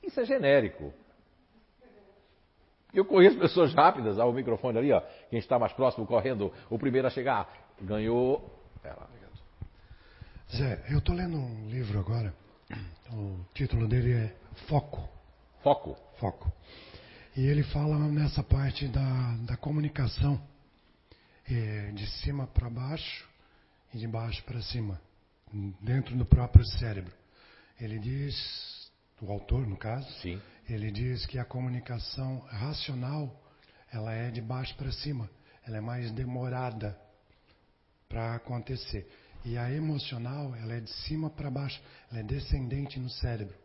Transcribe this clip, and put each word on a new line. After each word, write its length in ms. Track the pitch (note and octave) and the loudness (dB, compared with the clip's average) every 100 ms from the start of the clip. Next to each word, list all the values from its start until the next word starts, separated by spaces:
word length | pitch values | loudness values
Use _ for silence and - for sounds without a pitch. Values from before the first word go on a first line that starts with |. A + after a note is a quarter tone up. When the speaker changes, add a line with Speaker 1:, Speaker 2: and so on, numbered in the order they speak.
Speaker 1:
Isso 180 | G4+ - | -6 -4
é 60 | A#3 | 0
genérico. 640 | C4+ C#3+ C#3+ G#2+ - D2 - - _ _ _ _ _ _ _ B3 G#3 G3 - _ _ _ _ _ _ _ | 2 6 6 4 -4 -12 -14 -20 _ _ _ _ _ _ _ -20 -20 -20 -20 _ _ _ _ _ _ _
Eu 140 | F3+ G3 | 2 6
conheço 320 | G3 F#3 - | 10 10 10
pessoas 340 | E3+ F3 D#3 | 4 6 6
rápidas, 460 | D3+ E3 E3 A2 G2+ | 8 8 8 0 4
ah, 80 | A#2+ | 2
o 80 | |
microfone 460 | A#2+ A#2+ A2+ B2+ A2+ | 2 0 0 0 2
ali, 120 | C#3 | 4
ó. 80 | G2+ - - - | 4 4 -18 -6
Quem 80 | A#2 | -6
está 220 | - B2 | 0 2
mais 120 | A#2 | 2
próximo, 340 | - B2+ A#2+ G#2+ | 2 0 2 0
correndo, 440 | A#2+ C3 A#2+ G2 - - | 2 2 0 -2 -4 -6
o 80 | A2+ | -2
primeiro 280 | C3+ B2+ B2+ | 2 2 2
a 40 | |
chegar, 360 | B2+ B2+ A#2 - - - - | 0 -2 -2 -2 -12 -20 -14
ganhou. 720 | F#2+ G#2+ A2 A#2+ B2+ D3 - - - - | -4 -2 2 2 2 0 -4 -20 -20 -18
Ela. 240 | - - - | -16 -16 -16
Speaker 2:
Obrigado. 320 | - - - - - - - - - - - - - - A#2+ | -20 -20 -20 -20 -18 -18 -18 -20 -20 -20 -20 -20 -20 -8 -2
Zé, 260 | C3+ G2+ A2+ | -2 -2 0
eu 100 | C#3+ | 0
tô 140 | - | 2
lendo 240 | F3 F3+ D#3+ | 0 -2 -2
um 320 | B2+ A2 G#2+ | -4 -8 -6
livro 300 | B2 A2+ G2+ | -6 -2 -2
agora, 340 | F2+ A#2 G#2 - - - _ - F#2 D#2+ - | 0 -2 -2 -6 -18 -20 _ -12 -12 -14 -12
o 320 | A2+ G2+ F#2 F2+ | -8 -6 -8 -12
título 340 | - C3+ A#2 A2 | -4 0 2 4
dele 260 | A#2+ B2 | 4 4
é 220 | A#2+ G#2+ - - - - | 2 0 -4 -18 -18 0
Foco. 400 | D3 - - - - - - - - | 0 0 -8 -10 -12 -20 -20 -20 0
Speaker 1:
Foco. 340 | - C#3+ - - - - | 2 2 0 -12 -16 -4
Speaker 2:
Foco. 320 | G2+ - - - - - - - - - - C3 | -4 -2 -6 -6 -14 -20 -20 -20 -20 -20 -12 0
E 80 | C3 | 2
ele 160 | D3 | 2
fala 340 | D3 D3 D3+ D3+ D3+ | 2 0 0 2 2
nessa 340 | D3 D3 C#3+ | 2 2 0
parte 460 | - C#3 C#3 - C#3 | 4 4 4 -2 -2
da, 480 | A#2+ C3+ C3 B2 A#2 A#2 | 0 2 2 0 -2 -4
da 100 | A#2+ | -4
comunicação, 880 | - D3+ D3 - B2 - C#3+ C#3 - - _ _ _ _ _ - _ _ - | -2 0 0 0 -2 2 2 2 -4 -20 _ _ _ _ _ -20 _ _ -4
é, 440 | B2 A2 G#2+ G2+ | -2 -2 -4 -6
de 160 | G#2 G#2 - | -6 -8 -4
cima 240 | - C#3+ C3 | -4 -2 2
pra 240 | - A#2+ | 0 0
baixo 580 | A#2+ C3 D#3+ - - - _ - _ _ _ _ | -6 -4 -6 -6 -12 -16 _ -20 _ _ _ _
e 60 | A#2 | -8
de 80 | A2+ | -6
baixo 360 | A2+ A#2 - - | -4 -4 -6 -8
pra 160 | A#2 | -8
cima, 380 | G#2 B2 G#2+ F#2 - _ _ _ - G#2+ G2 F#2 | -6 -4 -4 -6 -12 _ _ _ -12 -8 -8 -6
dentro 380 | G#2+ C3 - B2+ | 0 0 0 -2
do 80 | B2 | 8
próprio 400 | B2+ B2 - A#2 | 8 12 10 10
cérebro. 480 | - A#2+ G2+ F2 - _ _ - - - _ | -2 -2 -4 -8 -14 _ _ -20 -20 -20 _
Ele 200 | A2+ G#2+ | -8 -6
diz, 920 | G#2+ C3+ C#3+ B2+ - - - - - _ _ _ | -4 -4 -4 -4 -8 -10 -12 -16 -20 _ _ _
o 100 | G2 | -8
autor, 360 | G2+ - B2 B2 | -8 2 2 2
no 100 | G2 | -4
caso, 340 | G#2+ A#2+ C3+ - | -4 -6 -8 -10
Speaker 1:
Sim. 200 | F#2 F2+ - - - | -8 -8 -10 -20 -8
Speaker 2:
ele 240 | A2 G#2+ | -6 -4
diz 340 | G2+ B2+ B2 - | -2 -4 -4 -6
que 140 | B2+ | -6
a 60 | A#2+ | -6
comunicação 920 | B2+ B2+ B2 A#2+ A#2+ - - C3 C3 - | -4 -4 -6 -6 -8 -8 -6 -6 -6 -8
racional, 800 | G#2+ C3 D3+ - B2+ B2+ D3 C#3+ - - _ _ - _ | -6 -6 -6 -6 -6 -4 -4 -6 -10 -20 _ _ -20 _
ela 220 | A2 A2 | -8 -6
é 180 | A2+ A#2+ | -4 -4
de 100 | A2+ | -6
baixo 340 | A2+ B2+ B2+ - | -6 -6 -6 -6
pra 160 | C3 | -6
cima, 380 | A#2+ D3 C#3 G#2+ - _ _ - | -6 -6 -6 -8 -12 _ _ -10
ela 120 | A2 | -8
é 40 | |
mais 300 | A2 B2 A#2 | -6 -6 -6
demorada 840 | A2 B2 B2 B2 B2+ B2+ A2+ G#2 F#2+ - _ _ _ _ _ _ _ _ _ _ | -6 -6 -4 -4 -4 -4 -6 -8 -8 -18 _ _ _ _ _ _ _ _ _ _
pra 280 | A2+ A2+ A#2 | -6 -4 -6
acontecer. 720 | - B2 - B2+ - G#2 F2+ - - - A#2+ | -6 -8 -6 -10 -8 -10 -10 -20 -20 -14 -8
E 120 | A#2+ | -4
a 140 | A#2+ | -4
emocional, 840 | C#3+ D#3 D3 - B2 A#2+ C#3+ C#3 A#2+ | -2 -2 -4 -4 -8 -6 -6 -8 -8
ela 180 | A2+ | -8
é 60 | A#2 | -8
de 100 | A2 - - | -8 -10 -6
cima 220 | D#3 D#3 | -4 -4
pra 200 | D3+ C#3+ | -6 -6
baixo, 320 | C3 C#3 - - - - | -6 -6 -8 -16 -20 -12
ela 80 | A#2 | -10
é 40 | |
descendente 760 | G#2+ C#3 - C#3+ B2 C3+ C#3 C3 | -4 -4 0 0 0 -4 -6 -8
no 100 | B2 | -10
cérebro. 460 | - B2 A2+ G2+ - | -6 -4 -4 -6 -12